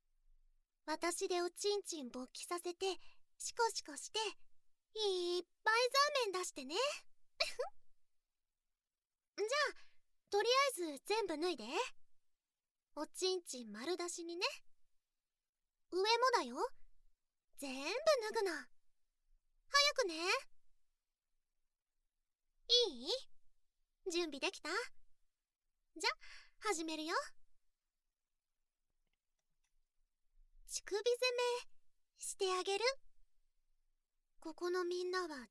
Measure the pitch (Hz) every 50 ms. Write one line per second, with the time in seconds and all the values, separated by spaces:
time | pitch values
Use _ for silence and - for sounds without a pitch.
0 | _ _ _ _ _ - - - _ _ _ _ _ _ _ _ - 302 311 -
1 | - 349 339 - 392 349 370 349 349 359 - - - 415 415 403 - - - 311
2 | 262 240 233 254 254 - - - - - 359 349 - 359 349 - 381 381 349 -
3 | - - - - - _ _ - - - - - 466 440 - - - - 285 269
4 | - - - 427 440 392 - - - - - - - - - _ _ _ - 440
5 | 427 403 370 359 349 349 349 359 - _ _ _ - 427 440 466 508 494 - 539
6 | 571 587 587 539 466 403 359 370 370 - - 302 262 262 311 415 508 587 605 -
7 | - - - - - - _ - 640 - - - 554 719 - - - - - -
8 | - _ _ _ _ _ _ _ _ _ _ _ _ _ _ _ _ _ _ _
9 | _ _ _ _ _ _ - - 403 440 523 605 571 453 - - - - - -
10 | - _ _ _ _ - - 403 427 453 508 539 571 554 466 339 349 311 285 269
11 | - - 415 453 440 359 320 294 330 370 330 - 208 233 294 415 508 - - -
12 | - - - - _ _ _ _ _ _ _ _ _ _ _ _ _ _ - 294
13 | 311 - - - 349 370 370 370 - - - 247 233 214 202 214 254 320 370 339
14 | 349 349 - 359 339 339 339 349 415 539 587 - - - - - - - _ _
15 | _ _ _ _ _ _ _ _ _ _ _ _ _ _ _ _ _ - 330 370
16 | 381 427 466 466 494 523 480 392 294 240 240 302 427 508 - - - - - -
17 | - - _ _ _ _ _ _ _ _ - - 285 277 254 262 277 320 415 523
18 | 640 640 587 508 427 427 - 453 403 370 320 285 254 - - - _ - _ _
19 | _ _ _ _ _ _ - _ _ _ _ _ _ - - 571 571 587 - 508
20 | 480 349 320 311 339 381 440 539 - - - - - - - _ - _ _ _
21 | _ _ _ _ _ _ _ _ _ _ _ _ _ _ _ _ _ _ _ _
22 | _ _ _ _ _ _ _ _ _ _ _ _ _ - 466 494 480 392 269 233
23 | 247 320 466 523 - - - - - - - _ _ _ _ _ _ _ _ _
24 | - 392 330 349 349 311 285 269 294 359 - - - 302 349 440 494 - - -
25 | - - - _ _ _ _ _ _ _ _ _ _ _ _ _ _ _ - 320
26 | 339 466 622 - - - - - - - - - - 427 381 311 330 320 320 311
27 | 311 320 381 523 587 - - - - - - - _ _ _ _ _ _ _ _
28 | _ _ _ _ _ _ _ _ _ _ _ _ _ _ _ _ _ _ _ _
29 | _ _ _ _ _ _ _ _ _ _ _ _ _ _ _ _ _ _ _ _
30 | _ _ _ _ _ _ _ - - - - - - - - - - - 370 427
31 | 415 480 494 - 508 508 494 480 494 480 480 480 - - - - - - - _
32 | _ _ _ - - - - - 392 370 370 370 359 392 392 403 453 494 539 -
33 | - - - - - _ - - _ _ _ _ _ _ _ _ _ _ _ _
34 | _ _ _ _ _ _ _ - - 330 311 - 349 359 359 370 359 349 359 359
35 | 359 359 359 370 359 311 294 262 233 -